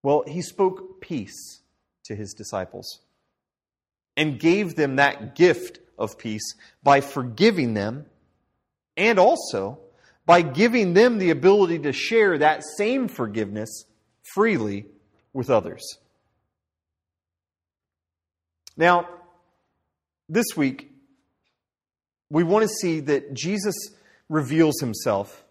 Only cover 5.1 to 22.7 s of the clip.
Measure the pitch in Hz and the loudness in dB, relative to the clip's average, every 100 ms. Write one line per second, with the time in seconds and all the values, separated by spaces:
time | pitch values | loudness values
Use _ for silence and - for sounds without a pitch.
5.1 | - 113 - 180 - - - _ - 107 | 0 -14 2 4 4 -6 -18 _ -8 -8
6.1 | - 117 107 - - - _ 143 139 139 | -8 -10 -8 -10 -16 -20 _ 4 4 2
7.1 | - 123 107 214 190 120 107 104 131 151 | -8 -8 2 2 2 -4 -2 -6 -8 -16
8.1 | _ _ _ _ _ _ _ _ - 208 | _ _ _ _ _ _ _ _ -2 2
9.1 | 202 202 330 - 101 98 139 - _ _ | 4 4 4 -4 -6 -6 -10 -20 _ _
10.1 | _ - 175 156 131 233 233 190 175 247 | _ 4 4 4 2 2 2 2 4 4
11.1 | 226 180 147 170 202 185 170 147 127 - | 4 0 4 4 4 4 0 -4 -6 -2
12.1 | 226 202 160 151 156 - - 208 269 240 | 2 2 4 2 2 -6 -6 -2 -2 -4
13.1 | - 113 107 101 107 110 - - _ _ | -6 -6 -4 -6 -6 -10 -14 -20 _ _
14.1 | _ - - 226 175 107 101 101 _ _ | _ -10 0 0 0 -2 -6 -12 _ _
15.1 | _ _ 135 123 117 87 - - - _ | _ _ -10 0 0 0 -14 -18 -20 _
16.1 | _ _ _ _ _ _ _ _ _ _ | _ _ _ _ _ _ _ _ _ _
17.1 | _ _ _ _ _ _ _ _ _ _ | _ _ _ _ _ _ _ _ _ _
18.1 | _ _ _ _ _ _ - 165 175 170 | _ _ _ _ _ _ 2 4 4 0
19.1 | - _ _ _ _ _ _ _ _ _ | -16 _ _ _ _ _ _ _ _ _
20.1 | _ _ 175 240 - 139 131 - _ _ | _ _ -2 -2 0 -2 -2 -18 _ _
21.1 | _ _ _ _ _ _ _ _ _ _ | _ _ _ _ _ _ _ _ _ _
22.1 | _ _ 147 170 208 214 | _ _ 0 2 2 2